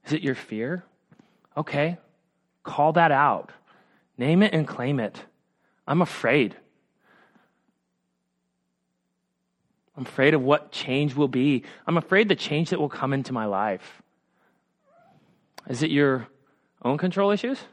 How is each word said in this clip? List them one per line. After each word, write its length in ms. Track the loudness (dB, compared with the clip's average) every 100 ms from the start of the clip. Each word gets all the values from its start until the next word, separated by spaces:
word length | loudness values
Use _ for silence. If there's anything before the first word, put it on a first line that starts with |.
| -4
Is 60 |
it 100 | -4
your 140 | -2 -6
fear? 480 | -8 -8 -6 -8 -12 _ _ _ _ _ _ -10
Okay, 420 | -4 -2 -2 -4 _ _ _ _ _ _
call 280 | -8 0 2
that 200 | 4 4
out. 400 | 4 4 2 -6 -20 _ _ _ _ _ -4
Name 260 | 2 4
it 100 | 4
and 140 | 2 -2
claim 320 | -4 -4 -2
it. 240 | -4 -8 -20 _ _ _ _ _ -2
"I'm 140 | 0
afraid. 540 | 0 0 2 2 2 -4 _ _ _ _ _ _ _ _ _ _ _ _ _ _ _ _ _ _ _ _ _ _ _ _ _ _ _ _ _ _ _ _ _ -14
I'm 100 | -10
afraid 280 | 2 4
of 80 | 4
what 300 | 4 2 0
change 440 | -12 -4 -2 0 0
will 120 | 0
be. 360 | 2 2 0 -4 -12 -2
I'm 100 | -2
afraid 300 | 2 2 4
the 80 | 0
change 360 | 0 -2 -2
that 80 | -2
will 100 | -4
come 240 | -4 -2
into 180 | -2 -4
my 140 | -6 -2
life." 560 | -2 -2 -4 -10 -20 _ _ _ _ _ _ _ _ _ _ _ _ _ _ _ -20 -10
Is 120 | -4
it 80 | 0
your 360 | 2 2 0 -6 _ _ _ _ _
own 160 | -4 -2
control 340 | -2 0 0
issues? 280 | 0 -2 -8 -12